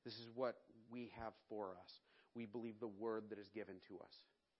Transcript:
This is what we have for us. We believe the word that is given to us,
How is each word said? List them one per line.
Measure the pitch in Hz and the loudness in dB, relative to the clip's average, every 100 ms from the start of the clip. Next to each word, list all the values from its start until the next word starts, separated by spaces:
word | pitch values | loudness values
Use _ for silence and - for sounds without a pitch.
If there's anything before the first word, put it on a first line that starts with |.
This | 120 110 | -4 -4
is | 117 | -2
what | 117 123 - - 113 113 | 4 4 4 -6 -16 -6
we | 123 113 | -4 -2
have | 110 113 - - | -2 -2 -4 -2
for | 107 98 90 | 0 0 0
us. | 92 - - - - | -8 -14 -16 -20 -8
We | 120 110 | -4 -2
believe | 120 117 107 | 0 0 0
the | 117 | 0
word | 98 113 110 107 | 2 4 4 2
that | 104 | -2
is | 98 | -2
given | - - 92 | -2 -2 -4
to | - 90 | -6 -8
us, | - - - _ _ | -8 -14 -18 _ _